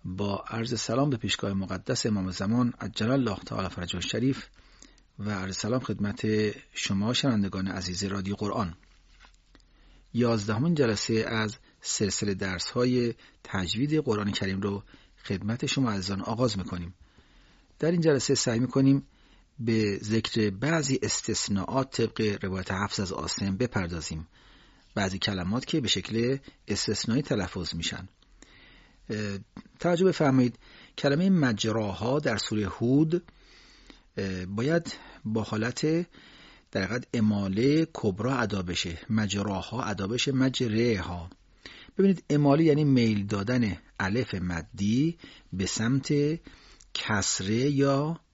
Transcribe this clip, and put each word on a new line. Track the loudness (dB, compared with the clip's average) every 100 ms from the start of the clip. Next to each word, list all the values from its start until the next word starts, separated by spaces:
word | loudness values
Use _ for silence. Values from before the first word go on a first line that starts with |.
با | -10 -4 -4 -4 -6
عرض | -6 -4 -4
سلام | -2 0 2
به | 0
پیشگاه | -2 -2 -2
مقدس | -2 -4 -6 -4 -2
امام | 0 0 -2
زمان | -4 0 2 2 -2
عجل | -10 -2 0
الله | 2 0 -4
تعالی | -6 -4 -4
فرجه | -6 -6
الشریف | -6 -4 0 0 -2 -10 -20 -20 -20 -20 -20 _ -8
و | -6
عرض | -4 -4 -4
سلام | -2 -2
خدمت | -2 -4 -4 -2 0 2 0 -4 -12
شما | -8 -2 0 0
شنوندگان | 2 2 2 0 -2 -4
عزیز | -4 -6 -4
رادیو | -4 -4 -4
قرآن. | -2 -2 -2 -4 -6 -20 _ _ -20 -20 _ _ -20 _ _ -20 -20 _
یازدهمین | 0 2 2 0 0 0
جلسه | 2 2 2 0
از | 0 0 -2 -4 -8 -20 _
سلسلهٔ | -8 0 0 0 -2
درس‌های | -2 -4 -4 -4 0 2 2 0 -4 -16 _
تجوید | -6 -4 -2 -2 0
قرآن | 0 2 0 0
کریم | -2 -2 -2
رو | -2 -4 -8 -20 _ _
خدمت | -6 -4 -2 -2
شما | -2 0 0
عزیزان | 0 -2 -4
آغاز | -4 0 0 0
می‌کنیم. | -6 -8 -8 -14 -20 -20 _ -20 -20 _ _ _
در | 0
این | 4
جلسه | 4 4 2
سعی | 2 2 0
می‌کنیم | 2 4 6 6 2 _ _ -20 _ -4
به | 0 2 2 0
ذکر | 0 0 2 0 0
بعضی | 0 0 0 2 0
استثناءات | 0 -2 -2 -4 0 -2 0 -2 -2 0
طبق | -2 0 -2 0
روایت | -4 -4 -4
حفص | -4 -2 -2
از | -4
عاصم | -4 -6 -2 -2 0
بپردازیم. | 0 -2 -4 -6 -6 -8 -10 _ -20 -20 -20 _ _
بعضی | -2 -2 -2
کلمات | -4 -2 -2 -4
که | 0 -2
به | 0
شکل | -2 -2 -2 0 -2 -6 _ -6
استثنایی | -4 -2 -2 0 0
تلفظ | 0 -2 -2 -6 -6
می‌شن. | -6 -6 -8 -14 _ _ _ -20 -20 -20 -20 -20 _ -8
اه، | -6 -6 -8 -12 -20 -20 -4
توجه | 0 4
بفرمایید، | 4 4 4 6 4 0 -20 -20 -18 -2
کلمهٔ | 2 4 4
مجراها | 4 4 2 0 0 -2 -2 0 0
در | 0 -2
سورهٔ | -2 -2 -2
هود، | -2 2 4 4 0 -4 _ -20 -20 -20 -20 -20 -20 _ -6
اه، | -6 -6
باید | -4 -2 2 0 0 -14 -18 -10
با | -4 -2
حالت | -2 -2 -2 0 0 0 -2 -12 -20 -20 -20 -20 _
در | -4
حقیقت | -2 -4 -2
امالهٔ | 2 2 2 0 2 4 4 0
کبرا | 0 -2 0 0 0
ادا | 0 -2
بشه، | -4 -4 -4 -8 -2
مجراها | 0 0 -2 -2 -4 -4 -6
ادا | -4 -2 -2
بشه، | 0 0
مجره‌ها. | 2 2 2 0 2 2 2 -2 -8 -10 -16 _ _ -20 -20 -10 2
ببینید، | 4 4 2
اماله | 4 6 6
یعنی | 6 6
میل | 6 6 6 2
دادن | 0 -2 0 2 2 -2 -12 -4
الف | -2 0 -2
مدی | -4 -2 -4 -6 -2 0 2 2 -2 -16 -20 -10
به | -4
سمت | -4 0 0 0 2 2 2 -2 -8 -20 -20 -20 -8
کسره | -8 0 0 0 -2 0
یا | 2 2 4 4 4 0 -6 _